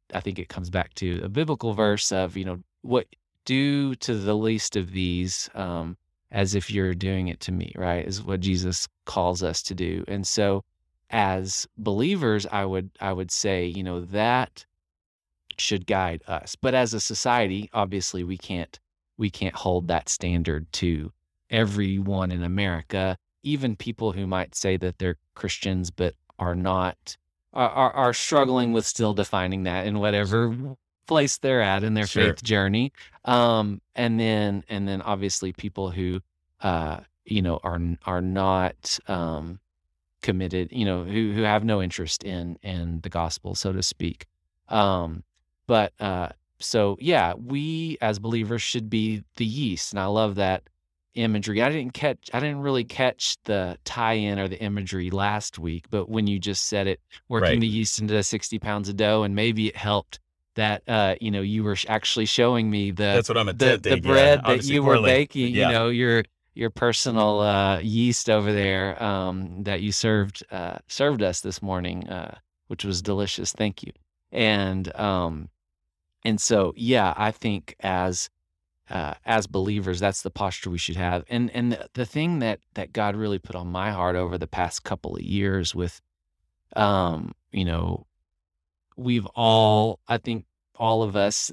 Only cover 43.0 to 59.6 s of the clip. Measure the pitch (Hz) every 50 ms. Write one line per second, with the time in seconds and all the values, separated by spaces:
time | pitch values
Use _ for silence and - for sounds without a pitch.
43 | 82 90 80 85 82 80 80 - - 92 92 - - 98 95 95 95 - - -
44 | 85 87 - - - - _ _ _ _ _ _ _ - - 107 104 98 95 90
45 | 87 82 80 85 - _ _ _ _ _ _ _ _ - 123 110 104 95 - -
46 | 107 101 95 90 87 - - _ _ _ _ - - - - 113 104 101 101 98
47 | 127 160 175 139 95 85 90 113 117 120 135 139 147 156 160 160 165 165 151 -
48 | 120 107 107 101 104 117 117 117 110 104 117 117 - - - 123 110 107 110 110
49 | 110 110 110 104 98 _ _ - 120 113 110 139 147 113 90 85 - - - 101
50 | 95 98 104 110 110 107 98 101 98 95 95 90 - _ _ _ _ _ _ _
51 | _ _ - 120 113 113 110 107 98 107 104 104 117 135 151 160 131 123 123 -
52 | - 151 160 - - - - 123 139 151 147 143 139 143 135 127 120 123 - -
53 | 131 127 - - - - - - - - 107 98 92 90 87 - - - - 120
54 | 117 113 113 110 104 104 101 98 98 95 95 90 110 104 101 104 98 92 98 92
55 | 90 90 92 98 98 101 104 104 104 - - - 80 85 82 85 - - - 104
56 | 90 - 110 110 107 101 101 98 85 104 98 - - - 107 101 98 98 92 -
57 | _ _ - - _ - 123 113 98 85 69 117 113 113 107 110 110 - - -
58 | 107 104 107 107 98 - - 104 - - - 107 - 110 104 104 101 98 104 98
59 | 107 104 107 110 107 101 98 101 110 117 117 107